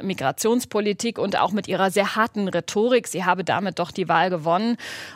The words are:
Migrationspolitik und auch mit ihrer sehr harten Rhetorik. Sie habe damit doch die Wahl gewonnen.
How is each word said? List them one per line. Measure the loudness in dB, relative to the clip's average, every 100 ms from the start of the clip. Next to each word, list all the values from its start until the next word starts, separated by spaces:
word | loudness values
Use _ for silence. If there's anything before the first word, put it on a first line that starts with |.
Migrationspolitik | -4 -2 -2 0 2 0 0 -2 0 -2 -4 -2
und | -2 2
auch | 2
mit | 0 -2
ihrer | 0 2
sehr | 2 0 0
harten | 0 0 -2
Rhetorik. | -2 -2 0 4 2 2
Sie | -2
habe | 0 0
damit | 2 0 0 -4
doch | -4
die | -4 0
Wahl | 2 2
gewonnen. | 0 0 2 2 -2 -6 -12 -14